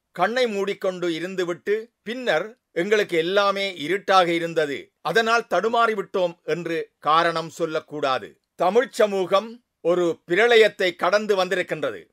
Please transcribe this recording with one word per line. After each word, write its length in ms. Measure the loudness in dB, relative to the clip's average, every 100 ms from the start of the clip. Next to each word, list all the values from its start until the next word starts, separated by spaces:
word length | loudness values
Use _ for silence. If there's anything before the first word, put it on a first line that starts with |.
| _ -2
கண்ணை 280 | 0 2 0
மூடிக்கொண்டு 600 | 0 -4 -4 -4 -2 -4
இருந்துவிட்டு 640 | -4 -6 -4 -4 -4 -4 -4 -4 _
பின்னர் 440 | -12 -6 -2 -2 -2 -10 _
"எங்களுக்கு 440 | -6 0 0 0 0
எல்லாமே 480 | 0 2 0 0 -4 -6
இருட்டாக 520 | -4 -4 2 4 4
இருந்தது, 460 | 2 -2 -2 -2 -4 -10 _
அதனால் 480 | -2 0 2 0 0
தடுமாறிவிட்டோம்" 840 | -2 0 2 2 0 -4 -2 -2 -4
என்று 340 | -6 -4 -4 -6 -6 _
காரணம் 520 | 2 4 4 0 -6
சொல்லக்கூடாது. 800 | -6 -4 -4 -6 -4 -2 -2 -4 -16 _
தமிழ்ச் 440 | -2 2 2 2 2
சமூகம் 480 | 0 0 0 0 -2 -10 _ _
ஒரு 220 | 0 2 0 -2
பிரளயத்தை 680 | -2 2 4 6 4 2 -2 -2
கடந்து 400 | 0 0 0 0
வந்திருக்கின்றது. 640 | 0 -2 -4 -6 -6 -8 -16